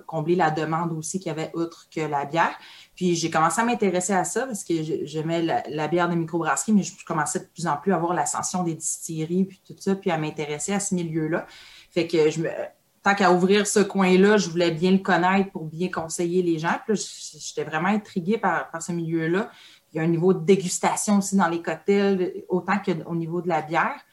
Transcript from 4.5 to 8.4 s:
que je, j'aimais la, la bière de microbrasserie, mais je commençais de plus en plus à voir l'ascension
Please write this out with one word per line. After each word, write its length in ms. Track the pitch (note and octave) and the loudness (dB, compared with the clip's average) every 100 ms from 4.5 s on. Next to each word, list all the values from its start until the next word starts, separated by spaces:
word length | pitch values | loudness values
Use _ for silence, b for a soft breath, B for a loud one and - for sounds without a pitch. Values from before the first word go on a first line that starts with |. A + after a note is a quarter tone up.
| G#3+ | -6
que 200 | - E3 | -4 -2
je, 220 | D#3 - D3 | -2 -4 -4
j'aimais 360 | D#3 D#3 E3 | -6 -2 -2
la, 220 | E3 B2 - | 0 -2 -4
la 200 | D3+ D3+ | -4 0
bière 200 | F3 F3 | 2 2
de 80 | E3+ | 0
microbrasserie, 560 | D#3+ E3+ D#3 C#3 - | -2 -2 0 0 2
mais 120 | G#3 | 2
je 200 | D#3+ - | 2 -6
commençais 360 | - E3 D3 F#3 | -4 -2 -2 -4
de 60 | - | -8
plus 200 | - E3 | -6 -4
en 120 | D3 | -2
plus 140 | - | 0
à 60 | F3 | 0
voir 160 | E3+ | 0
l'ascension 500 | F3 C#3+ A#2+ | 0 -2 -4